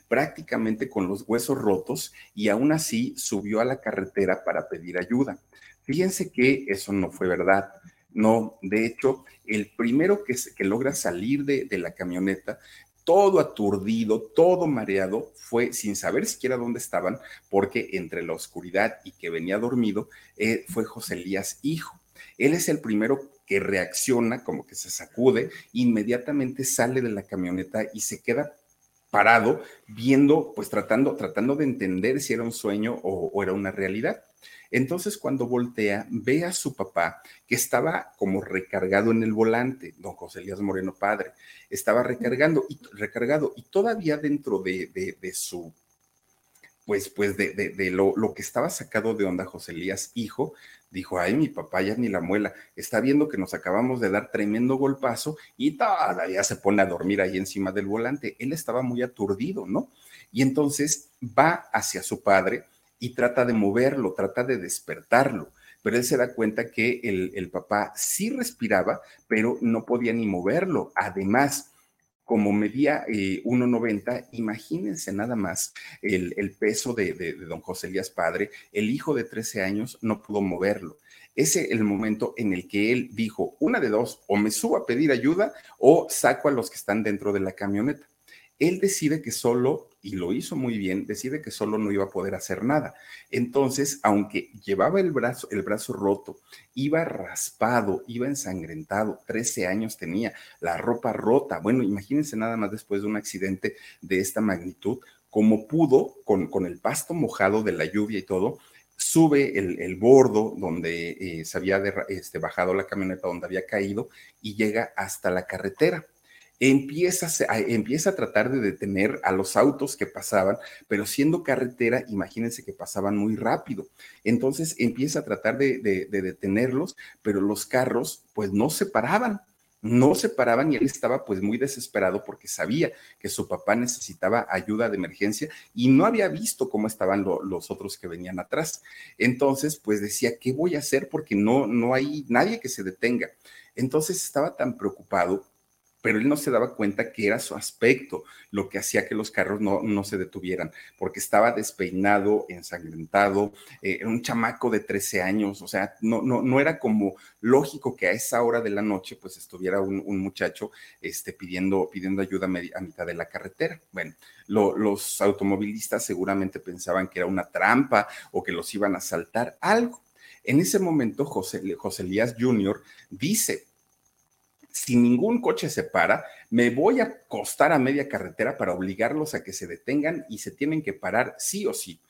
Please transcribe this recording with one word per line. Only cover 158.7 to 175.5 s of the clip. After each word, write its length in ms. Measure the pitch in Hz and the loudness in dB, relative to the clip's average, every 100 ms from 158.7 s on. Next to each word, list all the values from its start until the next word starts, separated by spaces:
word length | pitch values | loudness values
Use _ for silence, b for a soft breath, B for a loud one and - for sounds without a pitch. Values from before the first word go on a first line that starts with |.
| 101 | 0
noche, 340 | 107 98 - - | 0 -2 -4 -16
pues, 220 | 95 87 | -16 -18
estuviera 420 | - 90 92 98 | -18 -6 -2 0
un, 220 | 98 98 | 0 -4
un 140 | 92 101 | -4 -4
muchacho, 540 | 95 - 90 - 107 B B B | -4 -2 -4 -4 -10 B B B
este, 320 | 85 - - | -10 -10 -12
pidiendo, 560 | - 90 90 95 95 90 | -14 -8 -2 2 2 0
pidiendo 300 | 98 92 98 | -4 -4 -2
ayuda 240 | 92 95 | -2 -2
a 60 | 92 | -2
medi-, 220 | 92 87 - | -4 -6 -10
a 60 | |
mitad 240 | 90 80 85 | -12 -10 -8
de 80 | |
la 100 | 85 | -6
carretera. 560 | 82 - 95 - 165 165 _ | -6 -8 -12 -4 -4 -4 _
Bueno, 240 | 185 - - B B - | -8 -8 -10 B B -2
lo, 300 | 107 98 - | 4 4 4
los 460 | 107 101 - - | 0 0 -4 2
automovilistas 800 | 101 98 98 98 104 107 - 110 | 2 2 0 0 -2 -6 -4 -4
seguramente 560 | - 90 95 98 95 95 | -2 -4 0 0 -2 -6
pensaban 480 | - 90 - 95 92 | -12 -10 -2 -2 -2
que 120 | - | -2
era 60 | 87 | -2
una 200 | 95 87 | -2 -4
trampa 640 | 87 95 123 139 110 104 B B | 0 4 4 4 2 2 B B
o 120 | 85 | -6
que 100 | 87 | 2
los 220 | 85 82 | 0 2
iban 200 | 104 101 | 0 0
a 40 | 90 | 0
asaltar, 580 | - 85 85 110 123 - | -2 -6 -2 -2 -4 -2
algo. 400 | 175 220 240 - _ B B B | 2 2 2 -6 _ B B B
En 160 | - 135 | 2 2
ese 180 | 185 202 | 4 2
momento, 460 | 185 156 117 - | 2 2 0 -2
José, 380 | - 104 92 95 95 87 | -4 -2 -4 -6 -6 -6
José 240 | 101 - | -6 -6
Elías 320 | 92 98 120 117 | -2 0 0 0
junior 440 | 123 117 98 - B B B | 2 2 2 -2 B B B
dice: 560 | 92 143 220 - 104 - _ _ _ _ _ _ _ _ _ _ | -6 -2 0 -2 -4 -8 _ _ _ _ _ _ _ _ _ _
"Si 260 | - - 120 | -10 2 4
ningún 440 | 120 123 202 240 | 6 4 2 2
coche 300 | - | 0